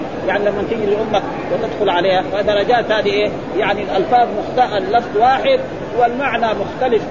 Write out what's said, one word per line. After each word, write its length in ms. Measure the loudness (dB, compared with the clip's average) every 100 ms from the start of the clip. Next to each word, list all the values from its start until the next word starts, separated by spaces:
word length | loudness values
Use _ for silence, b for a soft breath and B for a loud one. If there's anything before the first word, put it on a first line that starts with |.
| -2 -6 -2
يعني 180 | 0 0
لما 180 | -2 -2
تيجي 160 | -2 0
لأمك 380 | 0 0 -2 -2 -6 -4
وتدخل 380 | -4 -2 -2 0
عليها، 340 | 2 2 2 0
فدرجات 580 | -2 0 2 2 2 2
هذه 180 | 0 0
إيه؟ 200 | 0 0 -4 -6 -2
يعني 260 | 0 0
الألفاظ 440 | -2 -2 4 4 4
مخت-، 460 | 0 -2 0 0 0
اللفظ 400 | 0 0 0 2
واحد 420 | 4 4 2 0 0 -8 -6 0
والمعنى 460 | 0 0 -2 0 0
مختلف 580 | -2 -4 -2 0 0 0